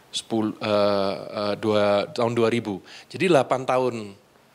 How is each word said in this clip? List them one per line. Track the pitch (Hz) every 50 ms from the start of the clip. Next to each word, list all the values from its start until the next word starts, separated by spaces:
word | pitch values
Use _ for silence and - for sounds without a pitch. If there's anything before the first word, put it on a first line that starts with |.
| - _ -
sepuluh, | - - - 113 113 107 107 90 -
eh, | - 110 104 104 101 104 101 98 98 98 92 - - - -
eh, | 107 104 104 104 101
dua, | 113 110 107 104 101 104 101 101 98 - -
tahun | - 120 117 120 117
dua | 117 113 117
ribu. | 117 110 104 98 87 - - - - - -
Jadi | - 120 -
delapan | 190 170 139 123 - 143 127 131
tahun. | 131 131 127 131 127 117 113 107 101 98 - _ _ _ _ _ _ _